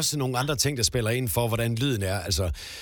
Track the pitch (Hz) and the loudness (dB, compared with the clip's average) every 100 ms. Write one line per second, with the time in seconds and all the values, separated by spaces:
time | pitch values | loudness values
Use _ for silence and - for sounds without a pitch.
0 | 160 151 131 123 143 147 143 143 110 127 | 2 0 0 0 0 2 0 2 0 2
1 | 110 123 127 - 120 113 117 117 143 117 | 0 0 0 0 0 0 0 0 0 0
2 | 95 98 87 92 90 71 - - | 0 -2 0 0 0 -2 -8 -14